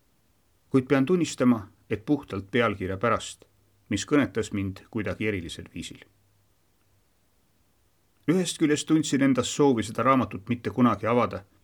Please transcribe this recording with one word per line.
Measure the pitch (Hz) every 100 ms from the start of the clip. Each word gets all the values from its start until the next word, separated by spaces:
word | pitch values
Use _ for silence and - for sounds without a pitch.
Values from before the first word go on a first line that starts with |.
| _ _ _ _ _ _ _
kuid | 135
pean | 127 135 135
tunnistama, | 180 143 - 123 117 - _ -
et | 107 -
puhtalt | 143 - 98 98
pealkirja | 123 113 95 92 95
pärast, | 117 101 - - _ _ _ _ _
mis | 101 -
kõnetas | 147 113 113 104
mind | 104 98 95 -
kuidagi | 110 98 90 107
erilisel | 98 82 - 87
viisil. | 87 - - - _ _ _ _ _ _ _ _ _ _ _ _ _ _ _ _ _ _ _ _ _ -
Ühest | 185 170 -
küljest | 151 147 -
tundsin | 160 151 135 139
endas | 127 - -
soovi | 143 113
seda | 104 113 123
raamatut | 131 104 127 -
mitte | 120 107
kunagi | 113 123 101 107
avada, | 120 104 101 - _